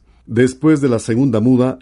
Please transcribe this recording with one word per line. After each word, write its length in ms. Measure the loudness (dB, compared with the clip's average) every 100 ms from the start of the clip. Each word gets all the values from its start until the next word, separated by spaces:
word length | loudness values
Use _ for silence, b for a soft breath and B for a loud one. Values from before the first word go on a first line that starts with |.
| _ _ -6
Después 560 | 0 0 0 0 0
de 80 | 0
la 100 | -2
segunda 400 | -2 -2 0 0
muda 400 | 2 2 0 -4